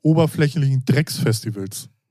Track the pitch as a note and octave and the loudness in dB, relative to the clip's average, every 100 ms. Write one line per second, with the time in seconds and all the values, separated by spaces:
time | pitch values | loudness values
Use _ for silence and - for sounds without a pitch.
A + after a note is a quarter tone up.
0 | D#3 D#3+ D#3 D#3+ D3 D#3 C3+ C3 - C3 | 2 2 2 2 0 2 0 0 2 0
1 | D#3 - B2 A2 A2+ G2+ G2 - - _ | 0 -2 0 0 -4 -8 -10 -12 -16 _
2 | _ | _